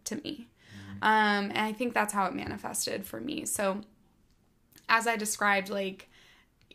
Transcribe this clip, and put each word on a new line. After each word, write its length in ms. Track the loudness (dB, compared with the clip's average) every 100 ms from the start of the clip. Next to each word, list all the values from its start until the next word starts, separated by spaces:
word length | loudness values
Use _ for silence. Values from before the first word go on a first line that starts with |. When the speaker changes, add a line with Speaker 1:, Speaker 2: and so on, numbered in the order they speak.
| -8
Speaker 1:
to 120 | -8
me. 320 | -6 -10 -12 _ -20
Speaker 2:
Mm-hmm. 340 | -16 -14 -2
Speaker 1:
Um, 480 | 4 6 4 2 0
and 80 | 0
I 140 | -2
think 200 | -2 0
that's 200 | 2 2
how 120 | 2 0
it 100 | -2
manifested 720 | -6 -8 -6 -4 -4 -4 -6
for 140 | -8
me. 260 | -6 -6 -4
So 360 | 0 0 -2 -6 _ _ _ _ _ _ _ _ -6 2
as 200 | 4 4
I 80 | 2
described, 540 | 0 2 4 4 2
like, 400 | -2 -2 -6 -16 -20 -20 -20 _ _ -20